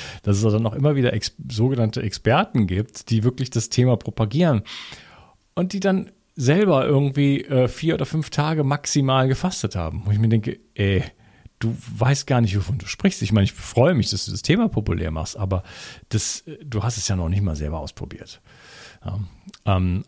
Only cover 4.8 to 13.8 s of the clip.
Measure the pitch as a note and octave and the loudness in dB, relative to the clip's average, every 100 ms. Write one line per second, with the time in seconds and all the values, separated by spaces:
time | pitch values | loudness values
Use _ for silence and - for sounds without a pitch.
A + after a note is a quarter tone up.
4.8 | - - - - - _ _ - F3+ G3 | -16 -20 -20 -20 -20 _ _ -6 -4 -2
5.8 | G3 F#3+ - _ _ - B2+ E3+ G3+ C#3 | 0 0 -2 _ _ -2 2 4 4 4
6.8 | C3 C#3 C#3+ C3+ C#3+ C#3 - C3 B2 - | 4 4 2 2 2 2 0 2 2 0
7.8 | D#3+ D#3+ D3+ D#3+ - - D3+ D#3 C3+ C#3+ | 0 2 0 -2 -4 -2 0 2 0 0
8.8 | - D3 C3+ C3 C3 C3 F3+ - - F#2 | 0 0 2 4 2 2 -2 -2 -4 -4
9.8 | D#2+ E2 G2 G#2 A2 A2+ G2+ - _ - | -4 -4 0 2 4 4 0 -8 _ -2
10.8 | G#2 F#2+ - - _ _ - - A2+ A#2+ | 2 2 0 -10 _ _ -20 -6 -4 -4
11.8 | A#2 G#2+ A#2+ C#3 - B2 A2 G2 - - | -8 -2 0 0 2 2 2 0 -2 -4
12.8 | - - G3 - G2+ G#2+ G2 - - - | -6 -2 0 0 2 4 4 0 -4 2